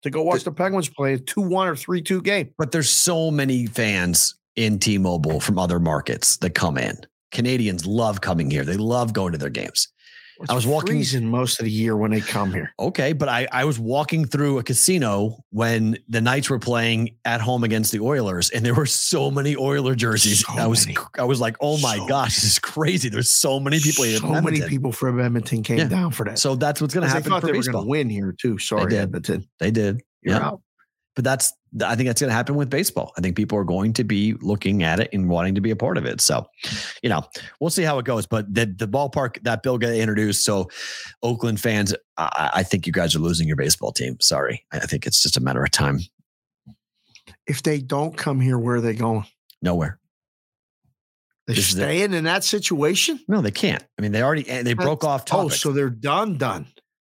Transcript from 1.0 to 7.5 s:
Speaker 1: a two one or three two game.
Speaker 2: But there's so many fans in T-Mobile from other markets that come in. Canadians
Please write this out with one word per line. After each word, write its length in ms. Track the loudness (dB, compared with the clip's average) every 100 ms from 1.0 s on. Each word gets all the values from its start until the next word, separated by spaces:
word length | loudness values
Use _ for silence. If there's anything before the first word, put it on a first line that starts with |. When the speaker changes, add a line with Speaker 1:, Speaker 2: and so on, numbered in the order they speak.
| -2 -2
Speaker 1:
a 20 |
two 240 | -2 -2
one 260 | 0 2 0
or 80 | -2
three 260 | -4 -4
two 200 | 0 -2
game. 320 | 0 0 -2 -6
Speaker 2:
But 140 | -4
there's 180 | 0 2
so 400 | 2 2 2 0
many 340 | 0 0 0 0
fans 720 | 0 0 2 2 2 0 -2 _ -2
in 240 | 0 2
T-Mobile 600 | 2 2 2 2 0 0
from 180 | 0 0
other 200 | 2 2
markets 580 | 2 0 -2 -2 0 0
that 140 | 0
come 260 | 0 0 0
in. 180 | -4 -6 -14 _ -10
Canadians 540 | -2 0